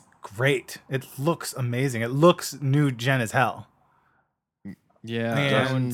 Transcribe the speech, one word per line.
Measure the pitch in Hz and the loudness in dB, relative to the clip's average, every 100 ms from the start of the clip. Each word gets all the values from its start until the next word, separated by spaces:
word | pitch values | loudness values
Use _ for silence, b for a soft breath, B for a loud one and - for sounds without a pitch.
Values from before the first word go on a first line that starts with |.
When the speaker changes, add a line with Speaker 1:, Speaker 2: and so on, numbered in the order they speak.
| _ _ | _ _
Speaker 1:
great. | - 98 135 131 - - - | -12 -2 0 0 -4 -16 -8
It | 135 - - | -8 -8 -4
looks | 147 160 - | -2 -2 -6
amazing. | 127 123 120 139 117 | -6 -4 -2 -2 -2
It | 117 | -2
looks | 135 170 175 - 139 | 4 6 6 -2 -4
new | 139 143 143 | 2 4 2
gen | 117 123 135 | 0 0 0
as | 110 | 2
hell. | 139 117 - - _ _ _ _ _ _ _ _ _ 98 90 _ _ | 2 0 -2 -14 _ _ _ _ _ _ _ _ _ -18 -18 _ _
Speaker 2:
Yeah, | 113 117 117 127 | -8 -4 -2 0
that | 143 135 131 | 2 2 0
Speaker 1:
And | |
Speaker 2:
one, | 131 123 | 0 -2